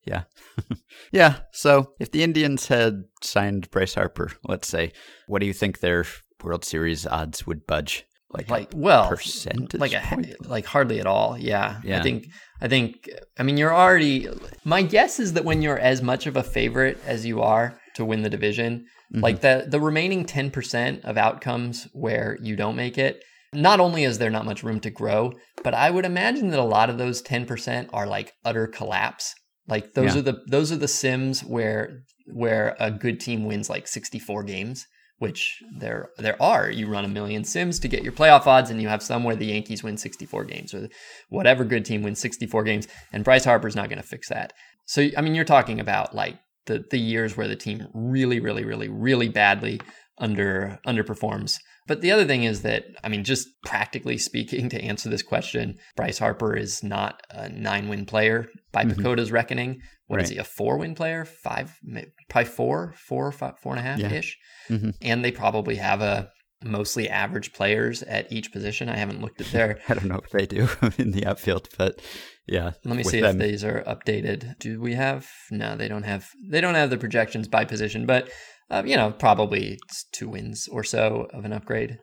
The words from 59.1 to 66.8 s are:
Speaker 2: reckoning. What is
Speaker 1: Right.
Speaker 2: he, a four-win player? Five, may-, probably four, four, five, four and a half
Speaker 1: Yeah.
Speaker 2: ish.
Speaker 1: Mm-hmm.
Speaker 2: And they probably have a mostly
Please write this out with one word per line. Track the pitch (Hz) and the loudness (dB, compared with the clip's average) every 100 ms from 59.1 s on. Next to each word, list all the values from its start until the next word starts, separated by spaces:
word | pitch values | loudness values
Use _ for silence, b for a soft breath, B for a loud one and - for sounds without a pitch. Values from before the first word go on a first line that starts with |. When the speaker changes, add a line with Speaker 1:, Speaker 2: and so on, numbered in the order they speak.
| 120 113 | 0 0
Speaker 2:
reckoning. | 113 117 123 123 131 B B _ | 0 0 -4 -6 -8 B B _
What | 104 | -2
is | 90 | -2
Speaker 1:
Right. | |
Speaker 2:
he, | 90 | -4
a | |
four-win | - - 110 135 165 | -10 -4 -2 -2 -4
player? | 160 165 165 | -6 -4 -4
Five, | 160 - - - - - | -8 -10 -8 -6 -8 -12
may-, | - 113 - _ _ | -14 -12 -14 _ _
probably | 127 120 | 0 0
four, | - 123 147 175 - - | 0 -2 -2 -4 -12 -10
four, | 131 139 | -6 -6
five, | 139 131 - | -6 -10 -10
four | 135 | -8
and | 131 | -6
a | |
half | 123 135 | -6 -4
Speaker 1:
Yeah. | 101 | -2
Speaker 2:
ish. | 127 - - B B B | -2 -6 -10 B B B
Speaker 1:
Mm-hmm. | 113 107 - | -2 -2 -4
Speaker 2:
And | 120 117 | -2 0
they | 123 | 0
probably | 120 107 107 107 110 | 0 0 0 -2 -2
have | 98 98 | 0 2
a | 104 98 92 _ _ _ | 2 0 -2 _ _ _
mostly | 117 104 | -6 -4